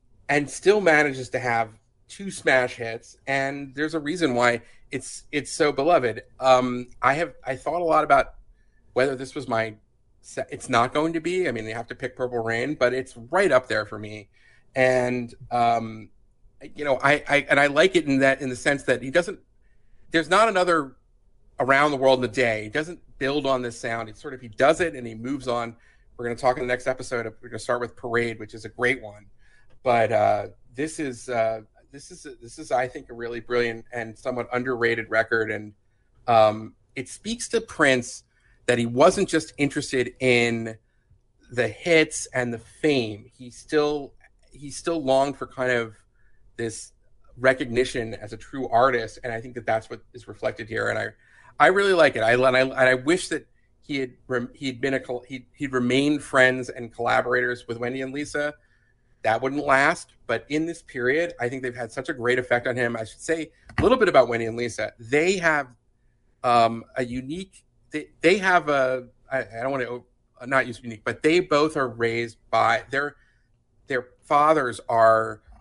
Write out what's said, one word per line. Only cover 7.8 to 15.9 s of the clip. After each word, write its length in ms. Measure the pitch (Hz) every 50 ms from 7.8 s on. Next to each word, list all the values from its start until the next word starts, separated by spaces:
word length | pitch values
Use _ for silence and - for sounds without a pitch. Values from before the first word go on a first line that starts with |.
a 40 | 175
lot 180 | 160 156 151 151
about 320 | 151 139 135 120 - - - - - - _ _ _ _ _ _ _ _
whether 220 | 123 127 143 131
this 180 | 123 135 131 -
was 140 | 151 127
my 280 | 127 117 113 113 110 107 107 _ _ _ _ _ _ _ _
se-, 240 | _ - - - - -
it's 180 | - - - -
not 240 | 127 117 120 131 -
going 200 | 151 156 165 165
to 80 | 165
be. 260 | 156 170 180 185 180
I 40 | 147
mean, 140 | 117 113 107
they 60 | 110 113
have 140 | 120 117
to 80 | - -
pick 200 | - 139 123 -
Purple 240 | - 127 120 123 117
Rain, 360 | 113 113 113 117 123 143 151
but 180 | - 127 123 123
it's 220 | 131 123 - - 120 117 120
right 200 | 165 185 202 170
up 160 | 135 127 -
there 180 | - 110 110 104
for 120 | 104 113
me. 320 | 104 107 104 107 107 98 _ _ _ _ _ _ _ _ _ _
And, 580 | 135 127 127 127 127 123 123 123 123 120 120 - - 123 -
um, 600 | 120 120 117 117 117 113 113 110